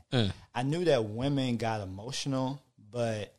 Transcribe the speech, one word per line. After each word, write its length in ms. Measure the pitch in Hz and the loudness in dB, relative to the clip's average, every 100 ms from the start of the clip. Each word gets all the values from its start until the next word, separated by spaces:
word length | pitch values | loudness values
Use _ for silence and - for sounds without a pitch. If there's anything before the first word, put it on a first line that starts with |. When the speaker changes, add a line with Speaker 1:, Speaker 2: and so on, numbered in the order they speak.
| - | -2
Speaker 1:
Mm. 200 | 127 101 - - | 0 0 -2 -6
Speaker 2:
I 80 | 120 | -2
knew 200 | 135 165 | 0 2
that 200 | 170 131 110 | 4 4 2
women 500 | 110 139 143 131 117 | -2 0 0 0 0
got 240 | 117 107 | 0 -2
emotional, 800 | 95 95 117 139 143 131 131 139 _ _ 104 | -6 -8 -8 -6 -2 0 -2 -4 _ _ -8
but 440 | 120 117 107 98 | -2 0 -2 -6